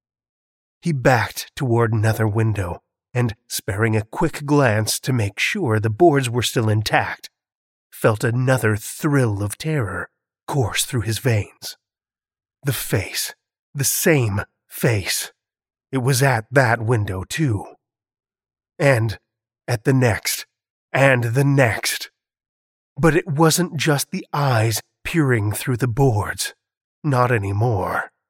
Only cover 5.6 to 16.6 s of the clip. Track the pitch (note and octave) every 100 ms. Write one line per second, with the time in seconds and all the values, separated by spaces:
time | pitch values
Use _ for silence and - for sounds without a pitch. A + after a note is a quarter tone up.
5.6 | D3+ A2 A2 G#2+ F3 C#3 B2 A#2+ - B2+
6.6 | A2 G#2+ G#2+ D3+ G2 - - _ _ _
7.6 | _ _ _ - A#2+ A2 A#2+ A#2+ C3 C3
8.6 | A2 G#2+ - - D#3+ C#3+ A#2+ G2+ G2+ -
9.6 | D#3+ D#3 G2 F2 E2 _ _ _ - D3
10.6 | G#2+ - - B2 G#2+ G#2+ C3 G#2+ - -
11.6 | - - _ _ _ _ _ _ _ _
12.6 | C#3 A#2 - A2+ - - - - _ _
13.6 | _ C#3+ C3 - - D3+ A2+ G2 - _
14.6 | _ - C#3 G#2+ F2 - - _ _ _
15.6 | _ _ _ C3+ B2+ B2 C#3 A#2 - C#3